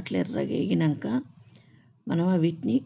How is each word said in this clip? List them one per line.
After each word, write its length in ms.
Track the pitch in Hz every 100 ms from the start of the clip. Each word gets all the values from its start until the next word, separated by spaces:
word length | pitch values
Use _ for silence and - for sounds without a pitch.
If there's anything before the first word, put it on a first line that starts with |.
అట్లా 140 | 185 185 175
ఎర్రగా 280 | - 135 -
వేగినాక 500 | 196 175 160 143 202 247 - - - - - - - _ -
మనం 180 | 165 180 180
వీటిని 340 | 165 165 - 127